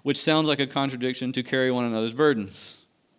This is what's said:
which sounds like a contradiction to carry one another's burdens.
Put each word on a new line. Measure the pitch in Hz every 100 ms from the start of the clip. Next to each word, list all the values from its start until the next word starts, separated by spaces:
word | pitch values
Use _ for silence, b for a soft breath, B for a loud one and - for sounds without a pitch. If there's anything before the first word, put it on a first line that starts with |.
which | 139 143
sounds | - 156 156
like | 139
a | 135
contradiction | 139 139 131 127 127 127
to | 131
carry | 123 131 127
one | 123 120
another's | 110 113
burdens. | 120 151 120 98 - - - _ _ _